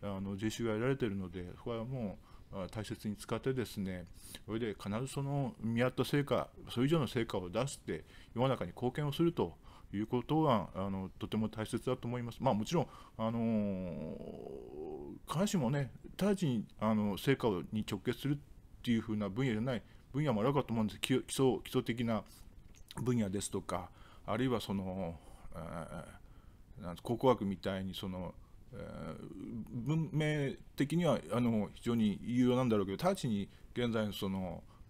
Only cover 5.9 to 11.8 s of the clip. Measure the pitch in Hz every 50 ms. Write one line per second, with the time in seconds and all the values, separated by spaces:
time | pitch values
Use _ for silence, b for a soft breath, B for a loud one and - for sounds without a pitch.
5.9 | - - 127 - - 143 143 143 123 101 71 - - - - - - 113 127 139
6.9 | 165 165 135 101 - 123 113 - - 101 92 90 90 110 127 139 - - - -
7.9 | 92 76 B B B B B B - 113 123 135 127 - - 87 - - 127 123
8.9 | 123 - 151 143 143 - 165 170 165 - 107 85 78 - B B B B B -
9.9 | - 98 107 - - 123 - - 147 160 156 147 123 107 87 - - 90 95 98
10.9 | 98 95 95 92 - - - 87 - 107 110 107 - 110 110 104 - 117